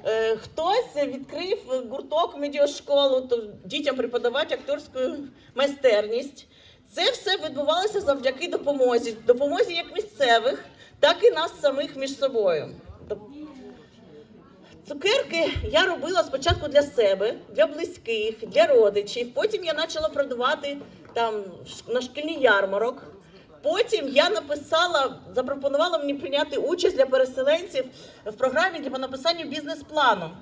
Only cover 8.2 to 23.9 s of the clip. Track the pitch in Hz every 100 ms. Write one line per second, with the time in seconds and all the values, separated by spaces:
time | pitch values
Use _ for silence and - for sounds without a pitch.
8.2 | 262 262 349 381 285 285 247 233 233 214
9.2 | - 247 285 349 427 339 - 349 - -
10.2 | 254 226 233 - - - - - 294 339
11.2 | 480 320 330 - 294 269 285 269 269 277
12.2 | 269 233 196 156 120 - - - - 208
13.2 | 214 285 302 262 254 247 233 - - -
14.2 | - - - - - - - 294 359 539
15.2 | - 330 294 277 226 294 370 311 311 370
16.2 | 320 269 330 349 302 294 285 - 202 190
17.2 | 214 - - 202 311 294 330 - - 226
18.2 | 220 220 202 220 320 254 208 202 202 240
19.2 | 240 269 339 415 339 302 320 320 311 277
20.2 | 277 240 254 302 285 285 - - - 240
21.2 | 226 214 190 165 127 - - 240 247 -
22.2 | 311 311 254 202 190 196 254 240 - -
23.2 | - - - - 285 359 466